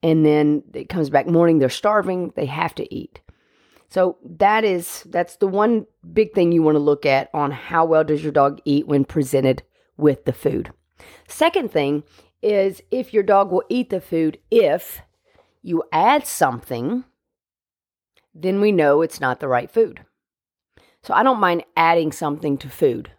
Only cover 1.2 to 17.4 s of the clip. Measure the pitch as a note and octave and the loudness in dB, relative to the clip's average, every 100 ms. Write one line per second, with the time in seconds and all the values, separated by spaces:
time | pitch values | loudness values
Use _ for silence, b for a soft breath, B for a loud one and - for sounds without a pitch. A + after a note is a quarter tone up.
1.2 | C#3 E3 E3+ D#3+ C3 - G#3 G#3+ F#3+ F3+ | 2 2 4 4 2 0 -2 0 -2 -6
2.2 | F3 - D3 C#3+ E3 - - - - - | -6 -6 -8 -4 -6 -6 -12 -12 -14 -20
3.2 | _ b b b b b b - F#3 - | _ b b b b b b -2 -2 -2
4.2 | - E3 G3 A3 A3 F3+ E3+ - - F3 | -18 0 2 2 0 -2 -6 -16 -8 -4
5.2 | E3+ - G3 F#3+ G#3+ A3+ - _ E3+ E3 | -4 -2 -2 0 0 0 -4 _ -6 -2
6.2 | G#3+ G3+ E3+ E3+ D#3 D3+ D3 D3 D3 C3+ | 0 2 2 4 4 2 2 0 2 0
7.2 | C#3 D#3 C#3+ B2 - E3+ E3 D#3+ D3+ D3+ | -2 -4 -4 -6 -4 -2 2 2 2 -2
8.2 | D#3 D3 C#3 C#3+ - C#3+ D#3+ C#3+ C#3 D#3+ | -2 2 0 0 -2 -2 0 -2 0 -2
9.2 | C3+ C3+ C3+ C3 _ _ _ - D3+ C3 | -2 0 0 -2 _ _ _ 0 0 0
10.2 | - B2 C#3+ - - - _ _ B B | -6 -4 -4 -4 -8 -14 _ _ B B
11.2 | B - D#4+ F#4+ B3 E3 C#3 D3 D3+ b | B 0 0 0 -2 -2 0 -2 -6 b
12.2 | b b G#3+ G#3 G3 F#3 _ G#3 G#3 A3 | b b -2 0 0 -4 _ -6 -2 -2
13.2 | G3 G3 G3 F3+ - B3 - F#3 - E3 | 2 2 4 -2 -2 -4 -4 -6 -4 -2
14.2 | D#3+ D3+ _ A3+ F3+ D#3+ - - - _ | -2 -4 _ 2 2 0 -4 -20 -20 _
15.2 | _ _ _ _ - E3+ - D#3 G3+ C#4+ | _ _ _ _ -6 -6 -2 0 2 2
16.2 | - - D3 A#2+ - A#2+ B2+ A#3+ B3+ _ | -2 -2 -2 -2 -10 -8 -6 -6 -10 _
17.2 | _ _ | _ _